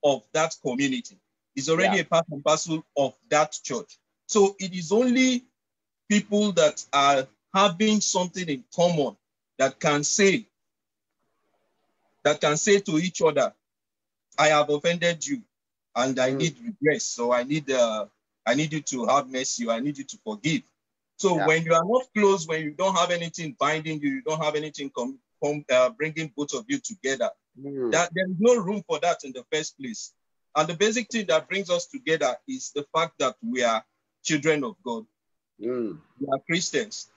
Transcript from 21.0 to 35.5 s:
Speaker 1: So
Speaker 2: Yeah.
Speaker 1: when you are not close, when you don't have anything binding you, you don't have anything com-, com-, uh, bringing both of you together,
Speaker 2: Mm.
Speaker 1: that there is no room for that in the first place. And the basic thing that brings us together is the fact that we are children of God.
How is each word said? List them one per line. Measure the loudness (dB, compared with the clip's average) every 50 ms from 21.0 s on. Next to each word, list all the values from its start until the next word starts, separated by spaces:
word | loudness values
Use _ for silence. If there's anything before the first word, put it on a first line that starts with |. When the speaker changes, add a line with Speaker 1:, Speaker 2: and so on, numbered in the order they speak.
| _ _ _
Speaker 1:
So | _ 0 2 2
Speaker 2:
Yeah. | 2 2
Speaker 1:
when | 2 2 2 2
you | 2 2
are | 2 2
not | 2 0 0 0 _
close, | _ 2 4 4 4 2 0
when | -4 -4 -4
you | -4 -6
don't | -4 -2 -2 0 2
have | 2 2 2
anything | 0 -2 -4 -8 -8 -8 -10 -10
binding | -4 _ -2 0 0 -2 -4 -6 -6 -2
you, | -2 -2
you | -4 -2
don't | -4 -4 -4 -2
have | -2 -2 -2
anything | -2 -6 -6 -10 -10 -12 -10
com-, | _ -6 -6 -6 -8 -12 _ _ _ _
com-, | -4 -4 -4 -4 -2 2
uh, | 4 4 4 2
bringing | 0 _ -6 -6 -4 -8 -10 -8 _
both | -8 -6 -4 -6
of | -8 -6 -4
you | -6 -6
together, | _ -10 -14 _ -4 -4 -2 -2 -2 -4 -4 _ _ _ _ -16
Speaker 2:
Mm. | -12 -10 -6 -4 -2 0
Speaker 1:
that | 2 2 0 0
there | -2 -4 -4 -4
is | -2 2
no | 4 4 4
room | 4 2 -2 -4 -6
for | -4 -6 -6 -2
that | 0 0 0 -2
in | -6 -14
the | -14 -14 -10 _
first | -4 -4 -4 -6 -12 _
place. | -12 -12 -12 -12 -14 -16 _ _ _ _ _ _ _ _ _
And | 0 0 0
the | 0
basic | 0 0 2 2 0 -4 _
thing | -4 -4 0
that | 2 0 0 0 _
brings | -6 -6 -2 -2
us | -2 -4 -4
together | -8 -14 -10 _ -2 0 0 0 -2 -2 -4 _ -10
is | -10 -10 -10 -8
the | -8 -8 -10 _
fact | -2 -2 -2 -2 _ _
that | -2 -2 -2 _
we | -8 -6 -2 0
are | 2 2 0 0 -4 _ _ _ _ _ _ _
children | _ -2 -2 0 2 2 0 0 -2
of | -6 -8 _
God. | _ -8 -8 -8 -8 _ _ _ _ _ _ _ _ _